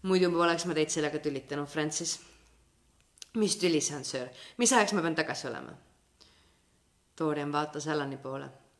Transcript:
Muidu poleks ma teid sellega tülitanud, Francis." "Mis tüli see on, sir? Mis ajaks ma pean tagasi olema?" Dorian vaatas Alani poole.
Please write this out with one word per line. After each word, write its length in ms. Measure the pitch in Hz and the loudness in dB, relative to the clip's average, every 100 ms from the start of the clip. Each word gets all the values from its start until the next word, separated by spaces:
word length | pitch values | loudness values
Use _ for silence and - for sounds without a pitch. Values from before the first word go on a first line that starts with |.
Muidu 300 | 190 185 180 | 4 4 4
poleks 340 | 170 170 165 180 | 4 4 2 0
ma 80 | |
teid 160 | 156 151 | 0 0
sellega 300 | 165 151 147 | 2 0 0
tülitanud, 480 | 151 139 - 143 143 | -2 -4 -6 -6 -4
Francis." 520 | 160 151 151 165 - - - _ _ _ _ _ _ _ _ - | -2 -2 -2 -4 -6 -10 -20 _ _ _ _ _ _ _ _ -8
"Mis 240 | 226 208 - | 0 0 2
tüli 240 | 180 156 | 2 2
see 160 | 143 147 | 0 -6
on, 80 | 131 | -6
sir? 240 | 131 123 - - - | -6 -8 -12 -18 0
Mis 160 | 240 | 4
ajaks 200 | 247 202 | 6 4
ma 80 | 202 | 2
pean 140 | 165 160 | 0 0
tagasi 320 | 151 123 131 | -2 -4 -6
olema?" 260 | 90 64 - _ _ _ _ - _ _ _ _ _ _ _ _ - | -8 -12 -18 _ _ _ _ -20 _ _ _ _ _ _ _ _ -4
Dorian 320 | 160 147 143 | -2 -2 -2
vaatas 360 | 147 151 151 147 | -2 -2 -6 -2
Alani 300 | 151 139 135 | -2 -2 -6
poole. 320 | 131 135 135 - _ | -8 -10 -10 -16 _